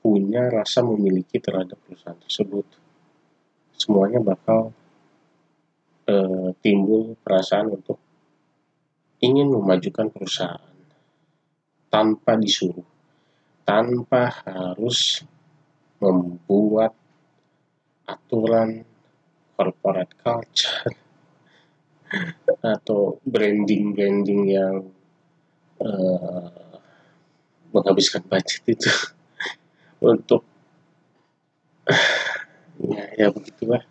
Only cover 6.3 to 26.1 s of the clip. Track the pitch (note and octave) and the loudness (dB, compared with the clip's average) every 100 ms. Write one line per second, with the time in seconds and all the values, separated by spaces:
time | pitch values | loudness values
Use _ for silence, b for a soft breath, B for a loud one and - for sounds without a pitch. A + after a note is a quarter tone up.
6.3 | F#2 F#2 F#2 A2 G2 G2 A2 A2+ A2+ - | -2 -4 -2 2 2 4 2 0 -10 0
7.3 | F#2+ F#2+ G2+ A2 G2 - - _ _ _ | 0 2 0 -2 -6 -8 -10 _ _ _
8.3 | _ _ _ _ _ _ _ _ _ B2 | _ _ _ _ _ _ _ _ _ 2
9.3 | C#3 C#3+ A#2+ G2 F#2 F#2+ - A2 - F#2 | 4 2 2 2 2 0 -4 -6 -6 -10
10.3 | - F2+ E2+ _ _ _ _ _ _ _ | -6 -6 -8 _ _ _ _ _ _ _
11.3 | _ _ _ _ _ _ G#2+ A2 G#2+ - | _ _ _ _ _ _ 2 2 2 0
12.3 | A2+ G2+ - F#2 F2 - _ _ _ _ | 2 2 0 -2 -6 -14 _ _ _ _
13.3 | _ _ _ - G#2 A#2+ B2 A#2+ B2+ B2 | _ _ _ 0 0 2 -2 0 0 0
14.3 | - - F#2 F2+ F#2 A#2 - - - - | -4 -12 -8 -8 -4 -2 -2 -2 -4 -12
15.3 | _ _ _ _ _ _ _ G2 F2+ F2 | _ _ _ _ _ _ _ 2 2 -2
16.3 | F2 - G2+ G#2+ G#2+ A2 _ _ _ _ | -10 0 2 4 2 0 _ _ _ _
17.3 | _ _ _ _ _ _ _ - - _ | _ _ _ _ _ _ _ -16 -16 _
18.3 | A#2 A2 A2+ A2+ A2+ - _ _ _ _ | -2 2 2 2 -4 -16 _ _ _ _
19.3 | _ _ - F#2+ - G2 F#2+ F2+ _ A#2+ | _ _ -4 -4 -2 -2 -2 -6 _ -4
20.3 | A#2 - - - - - - _ _ _ | -4 -4 -4 -4 -4 -8 -10 _ _ _
21.3 | _ _ b b _ _ _ _ G3 - | _ _ b b _ _ _ _ -8 -8
22.3 | - - - A2+ G#2 - G#2 F#2+ - C3+ | -4 -2 0 -2 -2 0 0 0 -2 -2
23.3 | A2+ G#2 G#2 G2+ G2+ G#2 G2+ G2+ G2+ G2 | 0 2 2 2 2 0 0 0 2 2
24.3 | G2+ G2 G2 F#2+ F#2+ F#2+ _ _ _ _ | 2 2 2 0 -2 -8 _ _ _ _
25.3 | _ _ _ _ _ A2 G2 F#2 | _ _ _ _ _ -6 -2 0